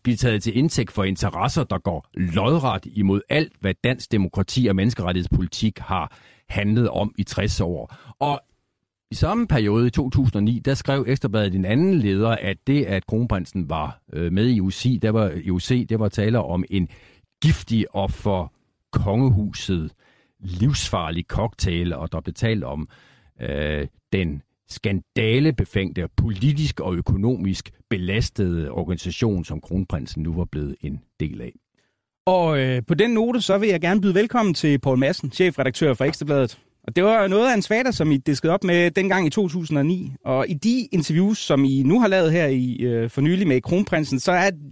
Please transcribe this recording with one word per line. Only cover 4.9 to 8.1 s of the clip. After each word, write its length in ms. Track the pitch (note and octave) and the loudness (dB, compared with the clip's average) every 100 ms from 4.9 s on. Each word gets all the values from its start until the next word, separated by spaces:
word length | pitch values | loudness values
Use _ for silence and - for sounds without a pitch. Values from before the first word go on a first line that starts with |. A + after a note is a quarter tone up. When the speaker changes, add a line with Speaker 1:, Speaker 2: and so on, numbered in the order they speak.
| A2+ F2+ F2+ E2+ - F2+ - A2 - | 0 -2 -2 0 0 -2 -2 -2 -2
Speaker 1:
har 340 | - F#2+ D#2 - - _ - | -4 -4 -4 -10 -20 _ -8
handlet 400 | - G#2 A2 A#2 | -2 0 2 2
om 240 | - G#2+ - | 0 -4 -4
i 40 | |
tres 380 | G2 - G2+ - | -4 -2 -2 0
år. 360 | F2+ F2 - - - | -2 -4 -8 -16 -20